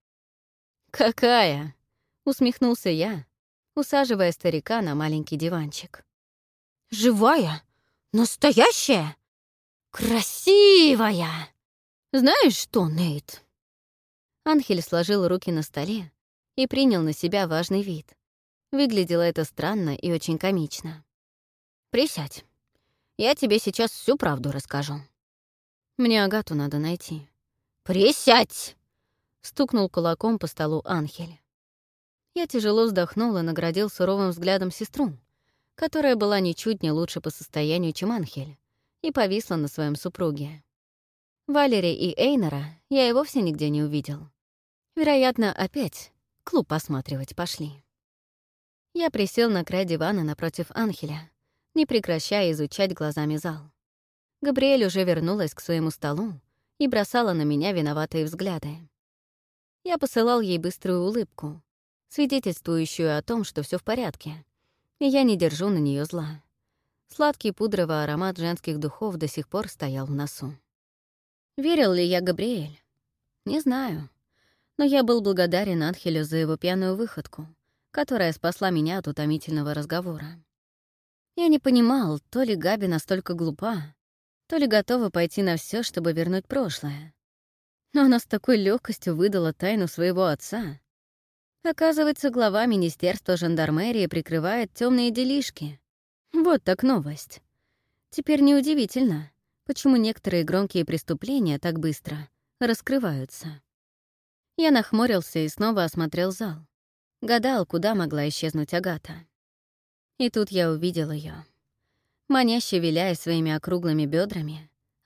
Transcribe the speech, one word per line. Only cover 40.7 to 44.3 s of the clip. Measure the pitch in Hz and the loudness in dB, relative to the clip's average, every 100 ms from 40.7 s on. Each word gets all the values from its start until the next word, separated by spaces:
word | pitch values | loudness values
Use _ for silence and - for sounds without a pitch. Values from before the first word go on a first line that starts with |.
| _ _ _ _ _ _ _ - | _ _ _ _ _ _ _ -2
Валери | 294 285 220 175 | 2 2 2 0
и | 160 180 - | -2 -2 0
Эйнора | 254 285 170 143 147 - - | 2 2 0 -4 -8 -12 -2
я | 269 247 | 2 2
и | |
вовсе | 240 294 269 | 2 0 0
нигде | 185 151 151 | -2 0 -2
не | 147 | 0
увидел. | 151 147 139 143 - | -2 -4 -6 -10 -14